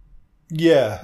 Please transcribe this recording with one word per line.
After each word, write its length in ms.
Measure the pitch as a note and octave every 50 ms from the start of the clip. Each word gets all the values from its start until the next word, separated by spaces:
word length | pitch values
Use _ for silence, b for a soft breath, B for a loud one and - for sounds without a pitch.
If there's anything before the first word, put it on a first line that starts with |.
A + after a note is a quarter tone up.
| - _ - - - _ _ _ _ -
Yeah, 520 | E3 D#3 E3 E3 D#3 C#3 B2 G#2+ G#2 F2+